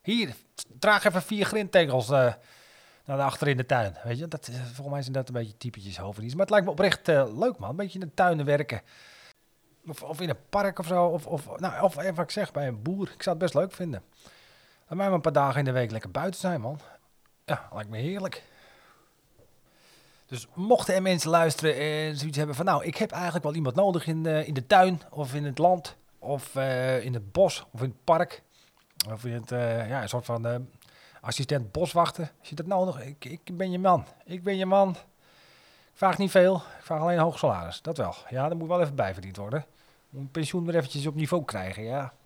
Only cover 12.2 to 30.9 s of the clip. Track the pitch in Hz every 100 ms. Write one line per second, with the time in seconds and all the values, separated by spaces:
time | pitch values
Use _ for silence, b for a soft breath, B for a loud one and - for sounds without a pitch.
12.2 | 165 - 190 143 139 113 127 196 190 -
13.2 | - 165 180 143 185 - 175 104 _ b
14.2 | b b b b b b _ 175 196 180
15.2 | 160 143 139 131 135 127 117 110 98 90
16.2 | 180 175 185 165 113 147 B B _ _
17.2 | _ _ - - - 101 107 110 143 196
18.2 | 190 - b b b b b b b b
19.2 | _ _ _ _ _ b b b b b
20.2 | _ 123 - - 202 233 - 190 190 175
21.2 | 151 170 165 - 156 131 151 151 156 147
22.2 | 151 143 151 135 190 151 135 - 220 156
23.2 | 175 165 147 160 151 123 196 170 - 160
24.2 | 160 156 156 135 117 196 190 170 - 156
25.2 | 135 147 147 131 170 185 - - _ _
26.2 | - 139 - 139 135 127 127 131 113 120
27.2 | 98 170 185 - - 117 131 - - 165
28.2 | 180 - _ b b b _ _ 110 110
29.2 | 120 120 113 123 120 113 107 135 104 123
30.2 | 120 117 117 120 127 _ B